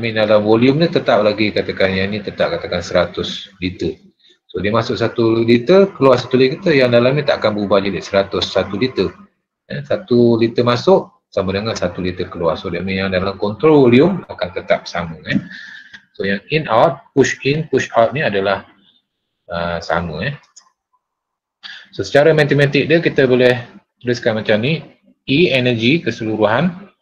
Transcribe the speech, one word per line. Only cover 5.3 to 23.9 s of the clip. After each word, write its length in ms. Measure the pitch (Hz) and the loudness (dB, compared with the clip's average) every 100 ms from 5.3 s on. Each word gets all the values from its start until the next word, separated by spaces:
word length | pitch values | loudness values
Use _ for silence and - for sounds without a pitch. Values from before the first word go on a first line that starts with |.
| 113 | 2
liter, 480 | 117 120 120 190 196 - | 2 2 4 4 4 2
keluar 240 | 135 120 | 2 2
satu 160 | - 127 | 2 2
liter, 400 | 131 160 180 143 | 2 0 0 2
yang 160 | 123 | 4
dalam 240 | 120 123 147 | 4 2 0
ni 80 | |
tak 160 | 143 - | -2 -2
akan 160 | 110 104 | -2 -2
berubah 240 | 98 101 | 0 0
jadi 240 | 98 87 | 0 -6
seratus 480 | - 98 98 95 - | -2 -2 0 -4 -4
satu 240 | 95 92 98 | -4 -4 -4
liter. 320 | - - 87 - - _ _ _ _ | -4 -2 -4 -6 -20 _ _ _ _
Eh, 80 | 143 143 | -12 -6
satu 480 | 104 - 120 120 117 | -6 0 2 4 4
liter 240 | 113 127 | 0 0
masuk 480 | 123 120 - 185 - _ _ | 0 0 2 2 0 _ _
sama 240 | 104 95 95 | -6 -4 -4
dengan 160 | 110 | -4
satu 320 | 101 90 - | -4 -6 -4
liter 240 | 90 87 87 | -6 -6 -10
keluar. 320 | 85 82 80 | -4 -4 -4
So, 80 | 92 | -6
that 160 | 85 | -8
means 160 | 95 95 | -6 -4
yang 160 | 95 92 | -2 -2
dalam 240 | 95 98 | -4 -4
control 480 | 101 107 156 147 123 | -6 0 4 6 6
volume 400 | 120 170 185 - | 6 4 0 -8
akan 200 | - 90 | -10 -8
tetap 320 | 90 87 90 | -8 -2 -2
sama, 320 | - 87 82 80 | -2 -8 -8 -10
eh. 160 | 104 - - - - - - - _ | -6 -6 -6 -14 -20 -20 -20 -20 _
So, 160 | - 98 | -8 -4
yang 160 | 98 - | -4 -2
in 160 | 156 151 | -4 0
out, 320 | 110 160 160 _ 139 | 2 2 0 _ 0
push 240 | 123 - 135 | 0 0 -2
in, 240 | 151 156 | -2 -2
push 160 | 131 - 117 | -2 0 0
out 160 | 113 | 0
ni 80 | 127 | 0
adalah, 480 | 139 101 98 98 - _ _ _ _ _ _ _ _ | -2 -2 -2 -4 -6 _ _ _ _ _ _ _ _
uh, 320 | 85 85 85 | -6 -6 -6
sama, 480 | - 85 85 78 123 | -4 -4 -4 -6 -8
eh. 80 | 143 _ _ _ _ _ _ _ _ _ _ _ _ - - - - | -10 _ _ _ _ _ _ _ _ _ _ _ _ -20 -20 -16 -10
So, 80 | |
secara 320 | 101 139 151 156 | 0 4 4 4
matematik 480 | 143 143 143 143 | 2 2 2 2
dia, 160 | 127 165 | 2 2
kita 240 | 160 - | 2 2
boleh 400 | 131 123 123 123 - - _ | 2 4 4 2 -4 -20 _